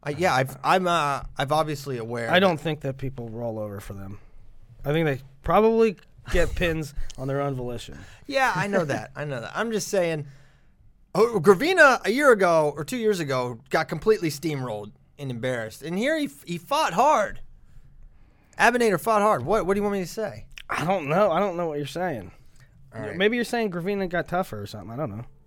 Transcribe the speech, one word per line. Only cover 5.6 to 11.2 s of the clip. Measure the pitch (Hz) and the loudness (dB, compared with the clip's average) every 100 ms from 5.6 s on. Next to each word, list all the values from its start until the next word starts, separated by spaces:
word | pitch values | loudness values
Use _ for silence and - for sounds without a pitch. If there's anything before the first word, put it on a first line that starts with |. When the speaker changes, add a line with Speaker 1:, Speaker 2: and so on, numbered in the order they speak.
| 220 226 226 170 - - - | 4 4 2 0 -16 -20 -2
Speaker 2:
get | 185 160 | 2 2
<laughs> | - | 2
pins | 175 160 143 - - - | 0 -2 -6 -4 -4 -4
on | 135 | -4
their | 139 | -2
own | 143 | -2
volition. | 131 123 120 - - 95 - - | -4 -6 -8 -12 -16 -18 -20 -6
Speaker 1:
Yeah, | 269 262 | 0 0
I | 180 202 | 0 0
know | 196 | 0
that. | 156 117 107 - | 0 -4 -6 -10
I | |
know | 123 131 | -8 -6
that. | 113 | -8
I'm | 156 226 | -6 -4
just | 214 - | -4 -2
saying, | 202 170 160 143 - - _ _ _ - _ _ | 0 0 -2 -6 -16 -20 _ _ _ -20 _ _
oh, | 170 | 2